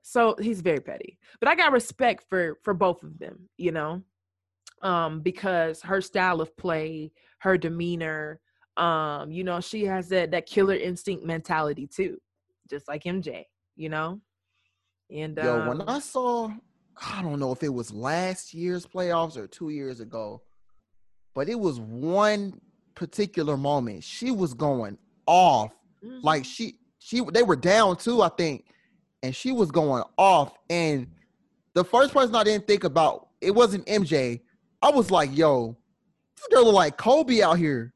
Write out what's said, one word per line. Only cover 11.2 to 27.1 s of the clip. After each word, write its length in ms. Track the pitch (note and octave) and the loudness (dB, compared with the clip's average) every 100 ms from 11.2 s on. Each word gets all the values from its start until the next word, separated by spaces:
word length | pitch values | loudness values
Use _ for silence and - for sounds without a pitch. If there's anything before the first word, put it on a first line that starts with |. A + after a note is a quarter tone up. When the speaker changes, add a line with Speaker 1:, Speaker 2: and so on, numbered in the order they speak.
| E3 | -6
Speaker 1:
mentality 640 | D#3+ - D#3+ D3+ C#3+ C#3 | -8 -2 -2 -2 -4 -10
too, 320 | - F#3 - _ _ _ _ _ | -6 -6 -6 _ _ _ _ _
just 180 | C#3+ - | -14 -12
like 180 | D3+ F3 | -10 -8
M 160 | F#3+ | -8
J, 260 | D#3 E2+ - _ _ - | -8 -12 -18 _ _ -14
you 140 | D#3 | -8
know? 320 | D#3 D#3+ G3+ _ _ _ _ _ _ _ _ _ | -6 -6 -10 _ _ _ _ _ _ _ _ _
And, 260 | D3+ D#3 D3+ | -12 -10 -4
Speaker 2:
Yo, 300 | D#3 - - | -2 -2 -2
when 140 | C#3 | -6
Speaker 1:
um, 80 | G3+ | -6
Speaker 2:
I 100 | C#4 | -6
saw, 500 | - C4 B3 A#3+ A3 G#3+ _ _ _ - - | -6 -4 -2 -2 -6 -12 _ _ _ -16 -12
I 80 | G3+ | -8
don't 180 | F3 C#3+ | -6 -4
know 120 | C3 | -4
if 120 | B2+ | -4
it 100 | D3+ | -4
was 200 | B2 A2+ | -6 -8
last 600 | G#2 B2+ E3 F#3 F#3 - | -8 -4 -2 -4 -6 -12
year's 320 | E3 F3 F3+ - | -8 -6 -6 -8
playoffs 500 | F#3 F3+ E3+ E3 C#3+ | -6 -2 0 -2 -8
or 80 | G2+ | -16
two 220 | - D#3+ | -12 -10
years 300 | D3+ C3+ A#2+ | -8 -8 -10
ago, 420 | A2 A2+ G#2+ G#2+ _ _ _ _ _ _ _ _ _ | -12 -10 -10 -14 _ _ _ _ _ _ _ _ _
but 140 | C3+ D3+ | -6 -4
it 100 | A#3+ | -2
was 200 | F#3+ B2 | -4 -4
one 800 | A2 A#2 D#3 F#3+ G#3+ G#3 G3+ - _ _ _ - | -10 -8 -2 2 2 0 -6 -12 _ _ _ -14
particular 600 | E3+ - G3+ - D3+ C#3 | -10 -4 -4 -2 -2 -2
moment. 480 | C#3 D3 A#2 F#2 | 0 -2 -2 -10
She 280 | - - A#3+ | -14 -8 -4
was 220 | A3 F3 | -2 -4
going 440 | A#2+ D3 B2+ G#2+ G#2 _ _ - | -2 -2 -2 -6 -12 _ _ 2
off. 460 | F3 F3+ B2+ A2 _ _ _ | 6 6 4 0 _ _ _
Speaker 1:
Mm-hmm. 160 | A3 B3+ | -20 -2
Speaker 2:
Like, 200 | D#3 D#3 | 0 0
she, 360 | B2+ - A3+ - _ _ | -2 -10 -10 -12 _ _
she, 220 | - | -6